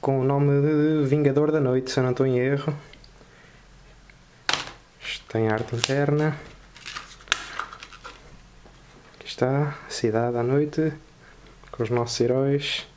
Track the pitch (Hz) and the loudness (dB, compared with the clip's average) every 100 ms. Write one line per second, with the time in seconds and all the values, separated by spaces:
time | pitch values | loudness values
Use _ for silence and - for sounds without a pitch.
0 | - 135 131 139 143 143 147 151 151 156 | 2 2 2 4 4 4 4 4 4 4
1 | 139 147 143 139 151 156 135 127 131 - | 2 4 4 4 4 4 4 2 0 0
2 | 127 123 135 123 127 139 143 147 - - | 0 2 2 2 2 0 -2 -6 -12 -20
3 | - - - - - - - - - - | -20 -20 -20 -20 -20 -20 -20 -20 -20 -20
4 | - - - - - - - - - - | -20 -20 -20 -12 -6 -6 -6 -16 -20 -18
5 | - - - 110 110 110 117 117 - 135 | -12 -12 -6 -2 0 0 -2 -6 -2 0
6 | 143 147 151 147 - - - - - - | 0 2 0 -4 -12 -20 -20 -20 -14 -14
7 | - - - - - - - - - - | -14 -20 -8 -8 -8 -10 -10 -12 -20 -18
8 | - - - - - - - - - - | -18 -20 -20 -20 -20 -20 -20 -20 -20 -20
9 | - - - - 127 135 147 143 - - | -20 -20 -16 -2 0 0 -2 -4 -10 -4
10 | 117 110 120 120 120 135 151 147 156 151 | -2 0 0 -2 0 2 0 0 -2 -2
11 | - - - - - - - - 110 120 | -16 -20 -20 -20 -20 -20 -18 -6 -2 0
12 | 117 - 120 127 135 143 147 - - | -2 0 2 2 2 0 -2 -6 -10